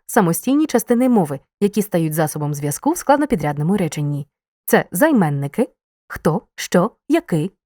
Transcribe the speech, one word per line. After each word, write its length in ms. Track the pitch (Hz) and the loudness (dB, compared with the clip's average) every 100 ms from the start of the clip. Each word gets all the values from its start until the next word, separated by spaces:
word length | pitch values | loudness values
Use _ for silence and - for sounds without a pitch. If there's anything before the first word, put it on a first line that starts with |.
| - | -2
самостійні 600 | 262 170 170 - 285 311 | 2 2 0 0 0 2
частини 420 | 233 - 240 254 | 0 0 2 4
мови, 320 | 233 156 139 _ _ | 2 2 -4 _ _
які 220 | 202 214 | -2 0
стають 320 | 196 175 160 | -2 0 0
засобом 400 | 156 156 156 147 | 0 -2 -2 -6
зв'язку 380 | 143 147 - 285 | -4 -6 -4 -4
в 60 | 359 | -2
складнопідрядному 760 | - 285 294 190 147 143 151 208 | 0 2 2 -2 -2 -2 0 0
реченні. 500 | 160 - 147 143 - _ _ _ | -2 -4 -4 -6 -10 _ _ _
Це 200 | - 202 - | 0 2 2
займенники, 760 | 175 311 262 160 143 143 - 247 _ _ _ _ | 0 2 4 2 0 -4 -2 -4 _ _ _ _
хто, 340 | - 175 165 - | -4 -2 -2 -6
що, 360 | - - 175 196 - - | -14 0 0 0 -4 -2
який, 420 | 320 - 160 180 - | -2 0 -4 -4 -8